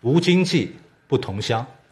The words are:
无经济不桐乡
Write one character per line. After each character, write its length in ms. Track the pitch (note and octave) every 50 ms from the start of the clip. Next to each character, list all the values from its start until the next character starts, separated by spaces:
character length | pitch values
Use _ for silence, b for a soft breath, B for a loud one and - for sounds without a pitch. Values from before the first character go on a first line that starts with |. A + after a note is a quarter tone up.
无 160 | - A#2 C3+ E3+
经 280 | F3 F3+ F3+ F#3 F#3
济 300 | F3+ - D3 G#2+ - - - - _ _ _ _ _
不 100 | - B2+
桐 240 | - - G2 G2+
乡 240 | G#2+ - A#2+ A2+ A#2+ - - _ _ _